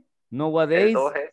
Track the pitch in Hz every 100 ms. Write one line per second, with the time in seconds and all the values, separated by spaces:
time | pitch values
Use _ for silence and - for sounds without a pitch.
0 | _ _ - 131 156 160 156 170 208 226
1 | 139 147 151